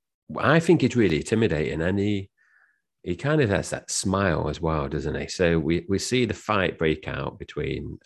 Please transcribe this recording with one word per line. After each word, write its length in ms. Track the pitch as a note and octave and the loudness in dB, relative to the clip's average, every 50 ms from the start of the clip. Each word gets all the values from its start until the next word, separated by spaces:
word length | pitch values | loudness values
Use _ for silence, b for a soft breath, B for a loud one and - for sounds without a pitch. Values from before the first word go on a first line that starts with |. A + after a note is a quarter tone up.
| _ _ _ _ _ - - | _ _ _ _ _ -12 -8
I 220 | - - B2 D3+ E3 | -2 2 4 4 4
think 240 | E3 - E3+ D#3 | 6 6 4 6
it's 140 | C3+ A#2+ - | 4 2 4
really 220 | A#2+ G#2+ F2+ D#2+ C#2+ | 4 4 4 4 2
intimidating, 640 | - - A2 A2 A2+ G2+ E2 D2 D#2 A#1 C#2 D#2+ | 0 0 0 2 2 2 2 0 0 -2 -2 -2
and 160 | D#2+ F2+ G2 | -2 0 0
he, 340 | G2+ G2+ G#2 G#2 G2 G2 - _ b b b b b b b b b b b _ _ - | 0 0 0 -2 -2 -6 -10 _ b b b b b b b b b b b _ _ -8
he 100 | - F2 | -8 -6
kind 260 | - - C#3+ D#3 D#3 | -4 -2 0 2 2
of 100 | C3+ G2+ | 2 2
has 200 | G2 D#2+ - - | 2 0 0 -4
that 180 | - - - - | -8 -8 -8 -6
smile 600 | - - - G2 F#2 G2 G2+ F#2 D#2 D#2 D#2+ D2+ | -6 -4 -2 0 0 2 2 2 2 0 0 -2
as 120 | D2 - | -4 -2
well, 280 | E2+ D#2+ D#2+ D#2 C#2+ C2+ | -2 0 0 0 -2 -2
doesn't 260 | D#2 D2 D#2 D2+ C#2 | -4 -4 -4 -4 -4
he? 140 | C#2 C#2+ - | -4 -6 -6
So 320 | - - F2+ E2+ E2+ E2 | -2 0 2 4 4 2
we, 260 | C#2+ D2+ E2+ F2 - - | 2 2 0 -2 0 -2
we 120 | G2 F#2 | -4 -2
see 240 | - - A#2+ B2+ A#2+ | -2 0 0 0 0
the 100 | G#2 G2 | 0 -2
fight 420 | - - - G#2+ G2 F2+ E2 - | -6 -4 -2 0 0 0 -2 -2
break 300 | - E2 D#2+ D2 - - | 0 0 0 0 -2 -4
out 320 | C#2+ - C#2+ C#2+ C#2+ - - | -10 -8 -6 -8 -8 -10 -12
between, 640 | - - - - - D2 C#2+ C#2+ D2 - - - _ | -16 -12 -8 -8 -6 -6 -6 -6 -8 -10 -12 -14 _